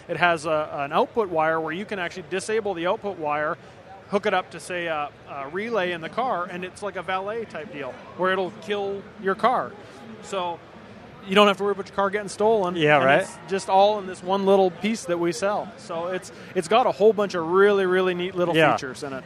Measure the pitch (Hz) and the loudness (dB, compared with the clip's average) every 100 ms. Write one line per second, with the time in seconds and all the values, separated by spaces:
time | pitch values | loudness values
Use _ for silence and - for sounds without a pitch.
0 | - 165 175 170 156 156 156 160 143 165 | -8 2 2 2 0 -2 -2 -6 -2 0
1 | 185 - 202 160 156 165 160 165 208 202 | 0 0 -2 2 2 0 -2 -6 -6 -6
2 | 170 185 156 180 185 220 208 170 170 226 | -6 -8 -8 -6 -4 -4 -4 -4 -2 -2
3 | 202 170 151 147 151 165 - - - - | -4 -6 -4 -2 -4 -6 -12 -20 -20 -20
4 | - 196 214 185 180 170 - 180 170 156 | -6 -4 0 -2 -2 -12 -8 -6 -4 -4
5 | 143 - - 151 139 175 220 226 180 175 | -6 -10 -16 -12 -8 -6 -4 -2 -2 -4
6 | 160 180 254 185 185 180 185 - 202 185 | -8 -4 -2 -2 -6 -8 -12 -10 -10 -8
7 | 170 190 196 226 214 170 147 143 131 120 | -4 -4 -4 -8 -8 -10 -12 -10 -10 -12
8 | - - 185 190 185 - - 208 202 202 | -12 -2 0 2 -2 -6 -6 -4 -4 -8
9 | 196 - 190 190 220 233 127 - - - | -10 -8 -4 2 2 2 -4 -10 -20 -20
10 | - - 196 196 175 165 - - - - | -18 -16 -8 -6 -6 -8 -14 -20 -20 -20
11 | - - 196 196 208 190 202 196 196 - | -20 -16 0 6 6 4 0 -2 -6 -2
12 | 196 202 196 - 208 226 180 175 151 147 | 0 -2 -6 0 2 2 2 2 6 6
13 | 131 147 190 - - 190 196 190 202 214 | 6 4 2 -8 -6 -6 2 4 4 4
14 | 185 180 180 196 196 196 185 175 214 220 | -6 -10 -2 0 4 6 4 2 -4 -2
15 | - 175 170 165 196 208 139 - - 170 | -2 -2 0 0 -2 -2 -6 -12 -10 -8
16 | 175 185 - - - 185 170 220 226 - | -6 -6 -8 -18 -8 -4 2 4 4 4
17 | 208 202 202 180 160 185 202 202 185 185 | 4 4 0 -2 2 6 6 6 2 2
18 | 185 175 180 185 175 160 156 113 135 123 | 2 0 -4 -2 0 4 4 4 -2 -10
19 | 143 135 | -10 -10